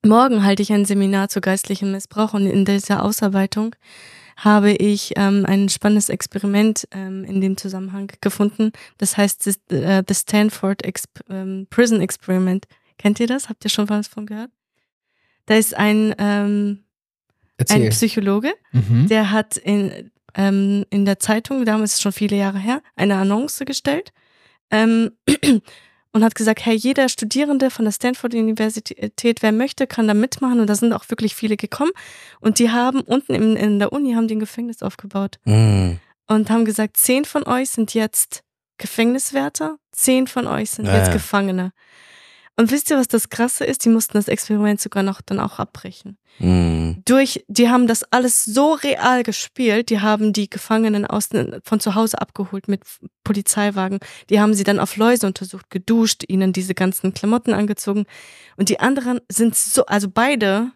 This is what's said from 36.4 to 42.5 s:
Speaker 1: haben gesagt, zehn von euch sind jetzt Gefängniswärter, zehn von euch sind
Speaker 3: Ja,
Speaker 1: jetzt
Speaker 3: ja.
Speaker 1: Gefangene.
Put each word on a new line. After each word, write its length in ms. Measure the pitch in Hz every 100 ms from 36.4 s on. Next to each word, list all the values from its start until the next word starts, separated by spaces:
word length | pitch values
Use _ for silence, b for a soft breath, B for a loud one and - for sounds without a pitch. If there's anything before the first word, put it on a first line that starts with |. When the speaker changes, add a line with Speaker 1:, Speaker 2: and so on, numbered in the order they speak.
| 214
Speaker 1:
haben 140 | 226 220
gesagt, 320 | 214 214 -
zehn 280 | - 254 294
von 220 | 302 -
euch 240 | 247 262
sind 240 | - 214 226
jetzt 480 | 214 - - - _ _ _ -
Gefängniswärter, 1000 | - - 226 262 - 269 277 - 311 302 _
zehn 360 | - - 254 262
von 180 | - -
euch 240 | - 220
sind 160 | - 104
Speaker 3:
Ja, 120 | 98
Speaker 1:
jetzt 100 | 95
Speaker 3:
ja. 60 |
Speaker 1:
Gefangene. 580 | 85 - 202 196 92 185 _ b b b b b b b